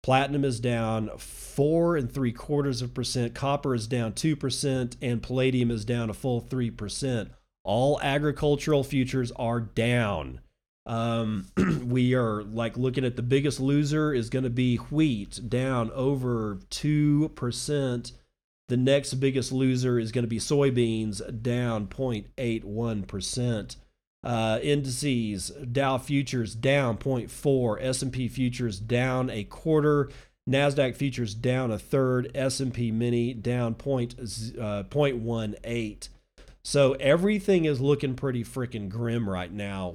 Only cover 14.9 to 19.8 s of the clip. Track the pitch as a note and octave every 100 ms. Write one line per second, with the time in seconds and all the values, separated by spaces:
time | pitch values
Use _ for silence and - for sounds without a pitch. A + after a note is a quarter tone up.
14.9 | D3 D#3 A2+ G2+ - A#2 B2 C3 B2+ A2+
15.9 | C3+ C3 C#3 B2+ A#2+ G#2+ G2 - - D3
16.9 | D3+ D3 D3 D#3 - B2 A#2+ - D3 C3+
17.9 | B2 A#2+ - _ _ _ _ _ B2 B2+
18.9 | C#3 C#3 C3+ C3+ C3 A#2+ C3 C3 B2+